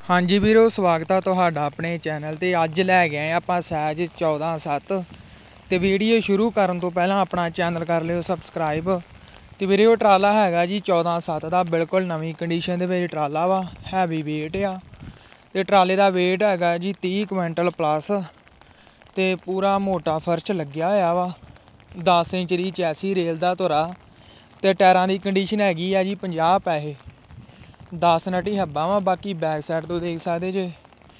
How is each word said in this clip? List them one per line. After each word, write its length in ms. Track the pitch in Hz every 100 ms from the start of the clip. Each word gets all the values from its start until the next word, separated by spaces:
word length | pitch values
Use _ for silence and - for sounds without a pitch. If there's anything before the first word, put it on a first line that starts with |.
| -
ਹਾਂਜੀ 300 | 180 180 202
ਵੀਰੋ, 300 | 208 220 226
ਸਵਾਗਤ 420 | 220 185 165 160
ਆ 80 | 190
ਤੁਹਾਡਾ 440 | 190 185 175 151
ਆਪਣੇ 320 | 147 - 165 170
ਚੈਨਲ 380 | 160 156 151 156
'ਤੇ। 160 | 180
ਅੱਜ 260 | 175 165 156
ਲੈ 280 | 185 185 175
ਕੇ 100 | 147
ਆਏ 140 | 156
ਆਪਾਂ 280 | 170 - 180
ਸਾਈਜ਼ 400 | 165 156 156 156 175 -
ਚੌਦਾਂ 400 | 165 151 156 165
ਸੱਤ। 340 | 156 147 - 196 175 - - - - - -
ਤੇ 80 | 185
ਵੀਡੀਓ 420 | 190 190 220 226
ਸ਼ੁਰੂ 300 | 196 196 226
ਕਰਨ 280 | 214 190 180
ਤੋਂ 120 | 180
ਪਹਿਲਾਂ 280 | 175 190 196
ਆਪਣਾ 280 | 185 180 170
ਚੈਨਲ 340 | 165 170 170
ਕਰ 180 | 165 170
ਲਿਓ 180 | 165 175
ਸਬਸਕ੍ਰਾਈਬ। 680 | 165 170 - - 156 151 170 185 - - - - - -
ਤੇ 80 | 190
ਵੀਰੇ, 200 | 196 220
ਉਹ 100 | 226
ਟਰਾਲਾ 360 | 214 190 202
ਹੈਗਾ 320 | 214 202 170 175
ਜੀ 120 | 202
ਚੌਦਾਂ 400 | 185 175 170 170
ਸੱਤ 240 | 170 156 160
ਦਾ, 160 | 180
ਬਿਲਕੁਲ 420 | 175 165 165 185 185
ਨਵੀਂ 260 | 160 160
condition 440 | 160 170 170 170 180
ਦੇ 80 | 180
ਵਿੱਚ 240 | 180 175
ਟਰਾਲਾ 340 | 156 147 151 175
ਵਾ, 160 | 190 180 - -
heavy 280 | 190 180 160
weight 340 | 151 151 151 190
ਆ। 220 | 196 185 - - - - - - -
ਤੇ 100 | 185
ਟਰਾਲੇ 320 | 185 196 185 190
ਦਾ 120 | 196
weight 320 | 185 180 185
ਹੈਗਾ 340 | 208 185 175 170
ਜੀ 140 | 185 196
ਤੀਹ 240 | 180 190 208
ਕੁਇੰਟਲ 440 | 190 170 165 175
plus 400 | - 156 151 151 202 170 - _ _ - - - _ -
ਤੇ 200 | - 185 180
ਪੂਰਾ 320 | - 190 196 196
ਮੋਟਾ 360 | 196 185 160 156
ਫਰਸ਼ 320 | 175 165 -
ਲੱਗਿਆ 380 | 190 143 143 165
ਹੋਇਆ 240 | 202 175
ਵਾ। 160 | 175 180 175 - - - - - 185
ਦਸ 280 | 175 175 170
ਇੰਚ 200 | 185 175
ਦੀ 160 | 180 185
ਚੈਸੀ 440 | 175 170 151 190
ਰੇਲ 220 | 190 170 165
ਦਾ 180 | 175
ਧੁਰਾ 380 | 180 185 151 160 185 - - - - - -
ਤੇ 120 | 196
ਟਾਇਰਾਂ 320 | 185 185 185 185
ਦੀ 100 | 190
condition 420 | 202 190 190 214
ਹੈਗੀ 320 | 202 165 180
ਆ 80 | 190
ਜੀ 100 | 190
ਪੰਜਾਹ 440 | 196 190 165 165 196
ਪੈਸੇ, 340 | 190 156 151 139 - - - - - - - - -
ਦਸ 340 | 175 170 165 190
ਨਟੀ 280 | 180 180 202
ਹੱਬਾਂ 280 | 175 143 165
ਵਾ। 100 | 202
ਬਾਕੀ 320 | 190 180 202
back 280 | 175 160 156
side 200 | 147 165 160
ਤੋਂ 120 | 175
ਦੇਖ 180 | 175 165
ਸਕਦੇ 300 | 180 170 185
ਜੇ, 160 | 190 180 160 - - -